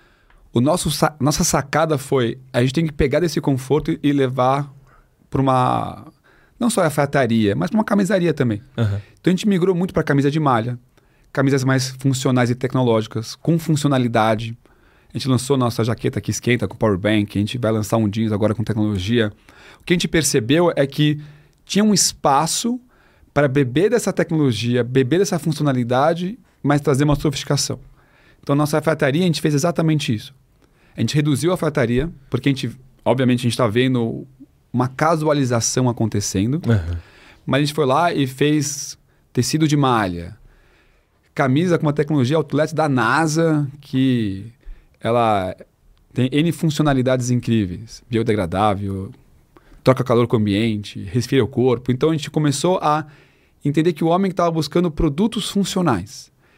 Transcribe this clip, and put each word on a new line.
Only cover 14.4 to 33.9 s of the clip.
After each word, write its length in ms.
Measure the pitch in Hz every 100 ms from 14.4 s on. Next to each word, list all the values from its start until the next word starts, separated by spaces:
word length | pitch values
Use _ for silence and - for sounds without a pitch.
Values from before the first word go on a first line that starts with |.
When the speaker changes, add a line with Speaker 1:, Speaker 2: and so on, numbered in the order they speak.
| 113 117 _ _ _ _ _
Speaker 1:
A 40 | 120
gente 100 | 131
lançou 260 | 123 - 139
nossa 280 | 120 117
jaqueta 360 | 113 110 127 104
que 120 | -
esquenta 360 | 104 120 120 98
com 80 | -
power 220 | 110 92
bank, 400 | 104 107 101 98
a 40 |
gente 160 | 107 123
vai 120 | 110
lançar 260 | 110 104 113
um 120 | 107
jeans 220 | 107 113
agora 240 | 101 107 107
com 80 |
tecnologia. 680 | 110 113 107 101 95 117 104 - - - - -
O 40 | -
que 80 |
a 20 | 175
gente 120 | 170
percebeu 640 | 170 139 139 113 156 175 147
é 100 | 139
que 340 | 151 151 151 - - _ _
tinha 220 | - 196 214
um 80 |
espaço 840 | 196 - - 151 139 160 - 233 247 _ _ _ _ _
pra 160 | 143 143
beber 440 | 139 127 135 208
dessa 200 | 240 196
tecnologia, 720 | 180 165 160 139 104 120 123
beber 360 | 120 131 127 165
dessa 180 | 190 175
funcionalidade, 1000 | 165 147 147 127 120 123 156 170 180 240 _ _
mas 180 | 139 143
trazer 220 | 151 131
uma 120 | 147 143
sofisticação. 640 | 156 131 - 143 - - - - _ _ _ _
Então, 140 | - 143
nossa 220 | 151 156
alfaiataria, 440 | 156 151 143 147
a 40 | 185
gente 120 | 147
fez 140 | 160
exatamente 600 | 143 170 170 160 151 147
isso. 200 | 107 - - _ _ _ _ _ -
A 20 |
gente 140 | 117 151
reduziu 360 | 151 139 160
a 20 |
alfaiataria, 560 | 185 160 151 117 123 165 - -
porque 200 | 127 143
a 20 |
gente, 200 | 131 117 - - _ 104
obviamente, 360 | 127 127 123
a 20 |
gente 120 | 120 -
tá 120 | 120
vendo 580 | 113 131